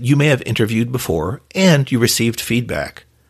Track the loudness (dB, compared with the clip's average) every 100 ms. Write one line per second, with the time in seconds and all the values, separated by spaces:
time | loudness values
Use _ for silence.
0 | 2 2 4 0 0 -2 0 0 -2 -4
1 | -2 -2 -2 -6 _ 2 4 4 2 0
2 | 0 0 -2 -2 -2 -2 -2 -6 -8 -12
3 | -20 _